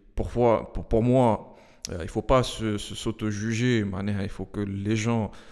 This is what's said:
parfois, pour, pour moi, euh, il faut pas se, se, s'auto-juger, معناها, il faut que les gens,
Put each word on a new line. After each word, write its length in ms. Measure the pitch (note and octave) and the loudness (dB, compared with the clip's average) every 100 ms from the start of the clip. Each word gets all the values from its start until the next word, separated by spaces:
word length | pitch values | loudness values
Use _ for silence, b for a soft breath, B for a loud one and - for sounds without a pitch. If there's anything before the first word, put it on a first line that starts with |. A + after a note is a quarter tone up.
| _ - | _ -6
parfois, 540 | G2+ A#2 A#2+ G#2+ - | -4 2 4 4 0
pour, 100 | G#2 - | -8 0
pour 160 | A2+ | 2
moi, 540 | A#2+ C3 A#2+ G2+ - B B B - | 4 6 6 2 -4 B B B -10
euh, 100 | F2 | -8
il 60 | D#2+ | -6
faut 120 | A2 | -6
pas 220 | - C3 | 4 4
se, 340 | A#2+ - A2 G#2 | 4 -2 -4 -4
se, 180 | - | -6
s'auto-juger, 920 | - A#2+ G2+ G#2+ G#2 A2 A2+ B2 A2+ | -6 -6 -4 -4 -4 -4 0 2 2
معناها, 400 | G2+ F#2+ G2+ G2+ | 0 -4 -4 -4
il 40 | G2+ | -4
faut 160 | - | -8
que 160 | - G#2 | -8 -6
les 360 | G2+ G2 G#2 A2 | -4 -4 -2 0
gens, 340 | A2+ A#2 G2+ B B | 0 0 -2 B B